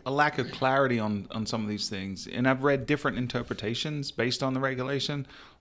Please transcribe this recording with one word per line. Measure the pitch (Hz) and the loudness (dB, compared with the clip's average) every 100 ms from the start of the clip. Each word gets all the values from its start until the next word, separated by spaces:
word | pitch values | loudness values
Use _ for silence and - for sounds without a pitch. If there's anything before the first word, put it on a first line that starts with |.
| 127 | -2
a | |
lack | 139 151 135 | 2 2 2
of | 117 | -4
clarity | - 131 135 135 120 | 0 2 4 4 2
on, | 107 104 90 | 0 -2 -4
on | 110 107 | -6 -4
some | 110 | -2
of | 104 | -2
these | 104 - | -4 -4
things. | 98 98 95 - | -6 -6 -8 -6
And | - 131 | 0 2
I've | 131 | 4
read | 143 135 120 | 4 4 2
different | 147 - 101 | 0 0 -2
interpretations | 123 123 120 117 104 117 156 147 135 | -2 -2 -4 -4 -2 -2 -2 -4 -4
based | - 120 120 | 0 0 0
on | 135 | 0
the | 127 | 0
regulation. | 135 127 127 139 135 143 131 - - - | 0 -2 -2 -2 -2 -4 -6 -12 -20 -10